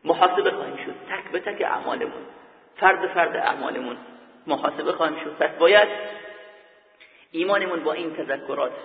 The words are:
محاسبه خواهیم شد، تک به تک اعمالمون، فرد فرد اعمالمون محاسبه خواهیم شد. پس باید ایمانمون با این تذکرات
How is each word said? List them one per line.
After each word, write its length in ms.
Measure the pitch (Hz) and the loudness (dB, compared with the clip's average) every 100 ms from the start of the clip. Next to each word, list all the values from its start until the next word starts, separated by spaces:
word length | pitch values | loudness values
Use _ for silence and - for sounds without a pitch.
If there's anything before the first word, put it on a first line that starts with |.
محاسبه 480 | 156 170 180 196 - | 0 4 4 4 0
خواهیم 260 | - - - | -2 -8 -8
شد، 160 | - - - | -10 -12 -10
تک 220 | 190 - | -10 -6
به 80 | 175 | -6
تک 220 | - 202 | -6 -4
اعمالمون، 640 | - - - 120 - - - - - - _ - | -2 -2 -4 -4 -6 -8 -16 -20 -20 -20 _ 4
فرد 320 | 185 185 - | 4 4 0
فرد 280 | 180 165 - | 0 0 2
اعمالمون 640 | - - 127 123 127 123 - - - - - | -2 -2 -6 -6 -8 -10 -16 -20 -20 -18 -4
محاسبه 440 | 139 143 151 156 | 0 0 0 -4
خواهیم 320 | - 160 156 | 0 0 -2
شد. 120 | 151 - | -10 0
پس 100 | 156 - | -2 6
باید 300 | 170 311 - - - - - - - - - _ _ _ - _ _ | 8 8 6 0 -10 -12 -16 -18 -20 -20 -20 _ _ _ -20 _ _
ایمانمون 480 | 165 185 202 185 175 | -4 2 2 2 -2
با 100 | 151 | -2
این 220 | 151 165 160 | -2 -6 -6
تذکرات 560 | 147 135 - 139 127 - | -4 -4 -4 -2 -2 -4